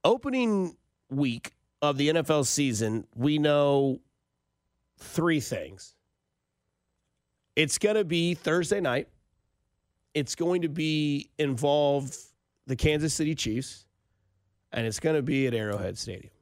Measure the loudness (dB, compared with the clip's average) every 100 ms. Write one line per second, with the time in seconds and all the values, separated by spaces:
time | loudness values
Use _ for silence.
0 | 4 2 0 0 0 0 -2 -8 _ _
1 | _ -4 -2 -4 -12 _ _ _ -2 0
2 | 2 0 2 0 2 0 0 0 -2 -2
3 | -6 -2 0 2 4 4 4 4 2 -2
4 | _ _ _ _ _ _ _ _ _ _
5 | -6 -2 0 0 -2 -8 -10 -16 -20 _
6 | _ _ _ _ _ _ _ _ _ _
7 | _ _ _ _ _ 0 0 2 0 2
8 | 0 0 0 -2 0 0 0 0 0 -2
9 | -4 _ _ _ _ _ _ _ _ _
10 | _ -6 -4 -2 0 0 -2 -2 0 0
11 | 0 -2 -6 -2 -2 2 2 4 4 2
12 | -2 -12 -20 _ _ _ -8 0 2 2
13 | 0 0 -2 -2 -4 -4 -6 -16 _ _
14 | _ _ _ _ _ _ _ -4 -4 -2
15 | 0 2 2 0 2 0 -2 -4 -4 -6
16 | -10 -12 -16 _